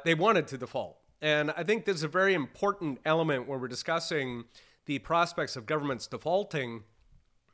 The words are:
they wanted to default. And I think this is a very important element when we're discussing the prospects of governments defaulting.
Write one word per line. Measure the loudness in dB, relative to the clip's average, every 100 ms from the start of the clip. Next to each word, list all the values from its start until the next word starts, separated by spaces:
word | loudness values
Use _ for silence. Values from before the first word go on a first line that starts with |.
they | 4
wanted | 4 6 6 4
to | -4
default. | -6 -6 -6 -10 _ -4
And | 2 2 2 -2
I |
think | 0 0
this | 0 -2
is |
a | 0
very | 2 4
important | 2 0 -2 -2 0 -4 -4
element | 2 2 2 0 -2
when | -6
we're | -6
discussing | -6 -4 -2 -2 -2 -4 -6 -12 -20 -20 _ -6
the | -6
prospects | 0 0 0 -2 -6
of | -6 -4
governments | -2 -2 -4 -6
defaulting. | -8 -2 -2 -2 -6 -6 -8 -16 _ _ _ _ _ _